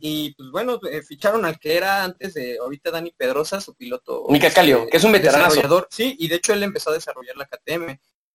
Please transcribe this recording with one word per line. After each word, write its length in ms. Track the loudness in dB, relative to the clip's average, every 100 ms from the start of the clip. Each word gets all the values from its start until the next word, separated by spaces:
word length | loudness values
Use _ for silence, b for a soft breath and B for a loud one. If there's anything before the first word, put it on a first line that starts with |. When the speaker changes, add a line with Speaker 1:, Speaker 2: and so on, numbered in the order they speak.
Speaker 1:
Y, 340 | -8 -6 -6
pues, 160 | -10 -10
bueno, 300 | -6 -4 -4 -6
eh, 120 | -10
ficharon 420 | -12 -4 -2 0
al 160 | -2 -4
que 160 | -4 -2
era 260 | 0 -2
antes 320 | -4 -8 -12
de 240 | -10 -8 -8
ahorita 320 | -8 -10 -8
Dani 220 | -8 -8
Pedrosa, 480 | -4 -2 -2 -4 -6
su 160 | -10 -16
piloto, 500 | -12 -12 -8 -6 2
Speaker 2:
Mica 220 | 4 6
Calio, 280 | 6 6 4
Speaker 1:
este, 120 | 4
Speaker 2:
que 60 | 4
es 80 |
un 80 | 6
veteranazo. 380 | 6 6 6 6
Speaker 1:
desarrollador. 360 | 4 4 2 0
Sí, 240 | -4 -4 -4
y 80 | -4
de 80 |
hecho 180 | -2 0
él 120 | 0
empezó 260 | -2 -4 -4
a 40 |
desarrollar 420 | -4 -6 -14 -14 -14
la 100 | -14
K 100 | -12
T 100 | -8
M, 260 | -6 -8 -12 _ _ _